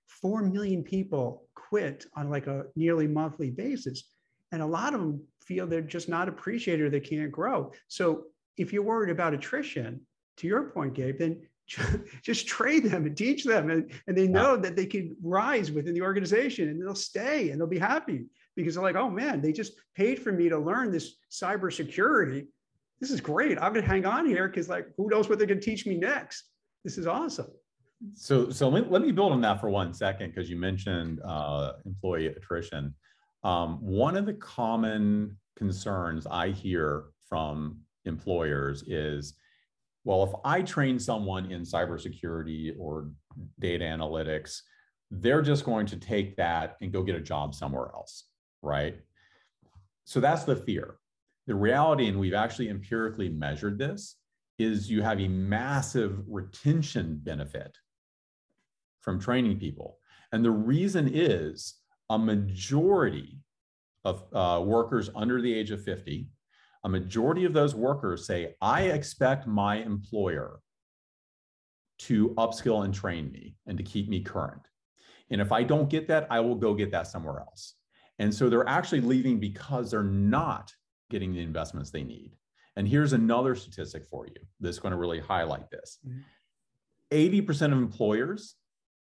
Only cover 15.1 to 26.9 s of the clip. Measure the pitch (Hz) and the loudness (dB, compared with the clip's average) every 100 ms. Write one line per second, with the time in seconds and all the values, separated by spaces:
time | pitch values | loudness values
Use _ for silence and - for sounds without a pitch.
15.1 | - 170 190 240 254 156 151 160 170 185 | -6 0 0 2 0 0 -2 -2 0 0
16.1 | 196 175 214 269 - 156 160 190 196 - | 0 2 2 2 0 -2 -2 -6 -6 -6
17.1 | 196 247 302 170 143 165 180 202 302 320 | -4 -2 0 0 0 -2 0 0 0 -2
18.1 | 139 117 _ _ - 165 165 190 185 254 | -6 -6 _ _ -4 -4 0 0 2 0
19.1 | 190 285 147 151 151 101 - _ - 214 | 0 -2 0 0 0 -4 -12 _ 0 2
20.1 | 262 - 180 170 156 156 226 240 165 - | 2 0 2 4 4 2 0 0 -2 -4
21.1 | - _ - 185 202 185 - 143 - 233 | -12 _ -6 -2 -2 -2 -4 -4 2 6
22.1 | 254 147 135 143 _ _ _ _ - 262 | 6 4 0 -8 _ _ _ _ -8 -4
23.1 | 202 - 160 285 160 175 214 190 190 190 | -4 0 2 2 2 2 2 2 2 2
24.1 | 254 330 185 190 190 165 175 - - 208 | 2 2 2 0 -2 -4 -4 -6 -2 2
25.1 | 214 202 208 208 196 220 208 202 175 202 | 4 4 4 4 2 -2 -4 -2 -2 0
26.1 | 285 - - - _ _ _ 165 | -2 -6 -16 -20 _ _ _ -10